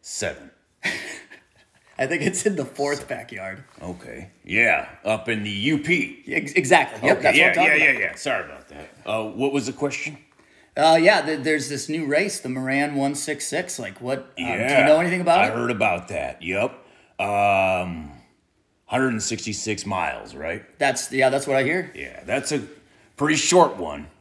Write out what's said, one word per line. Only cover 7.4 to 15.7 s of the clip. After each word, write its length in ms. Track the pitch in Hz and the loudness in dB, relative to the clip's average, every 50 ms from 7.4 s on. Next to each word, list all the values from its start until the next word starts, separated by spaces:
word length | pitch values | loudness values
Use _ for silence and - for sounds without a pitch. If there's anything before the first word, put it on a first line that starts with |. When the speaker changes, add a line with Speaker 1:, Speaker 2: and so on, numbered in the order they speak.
| 156 131 | 6 4
Speaker 2:
what 80 | 92 - | 4 4
I'm 60 | - | 4
talking 140 | - 151 151 156 | 4 4 4 4
Speaker 1:
yeah, 60 | 147 | 4
Speaker 2:
about. 100 | 135 113 | 2 2
Speaker 1:
yeah, 60 | 104 85 | -2 -6
yeah. 60 | - | -6
Sorry 300 | - - 143 127 101 87 | -6 -6 -4 -4 -4 -4
about 220 | 73 71 67 - _ | -8 -14 -18 -20 _
that. 200 | 71 73 76 76 - - - | -18 -18 -18 -20 -20 -16 -8
Uh, 180 | - 104 110 110 110 | -4 -4 -4 -4 -6
what 240 | 90 101 131 143 139 | -4 -2 -2 0 0
was 140 | 143 120 123 | 0 -2 -4
the 60 | 127 | -6
question? 440 | - 147 143 127 - - - 151 - _ _ _ _ _ _ _ _ _ _ _ | -4 -4 -4 -4 -4 -8 -8 -10 -12 _ _ _ _ _ _ _ _ _ _ _
Speaker 2:
Uh, 220 | - 147 160 165 165 | 2 6 6 6 8
yeah, 220 | 165 185 214 185 | 8 6 6 6
th-, 220 | 147 151 156 147 131 | 2 0 -4 -2 0
there's 260 | 151 156 151 135 135 | 0 0 0 -2 -4
this 180 | 143 135 - - | -6 -8 -6 -4
new 160 | 151 165 160 139 | -4 -4 -2 0
race, 320 | 143 151 196 208 - - | 0 0 0 0 -4 -6
the 100 | - 127 | -8 -6
Moran 460 | 127 131 131 131 135 139 143 147 143 | -6 -6 -4 -2 0 0 0 0 0
one 180 | 139 139 139 147 | 0 0 0 -2
six 320 | 139 - - 151 143 - | -4 -4 -6 -6 -6 -6
six. 320 | - - 156 185 - - - | -6 -4 -4 -4 -4 -8 -10
Like, 240 | 120 95 98 - | -10 -10 -10 -10
what, 180 | 117 123 135 135 | -6 -6 -6 -6
um, 60 | - - _ - | -6 -12 _ -8
do 60 | - | -6
you 60 | 127 | -4
Speaker 1:
Yeah, 380 | 113 101 113 127 143 135 - - | -2 -2 0 4 4 6 8 8
Speaker 2:
know 120 | 151 160 | 8 6
anything 220 | 175 175 170 180 | 6 2 0 0
about 180 | 180 175 170 180 | 4 4 6 6
Speaker 1:
I 60 | 202 104 | 6 2
Speaker 2:
it? 40 | - | 0
Speaker 1:
heard 160 | 120 120 | -2 -2
about 380 | 120 | -2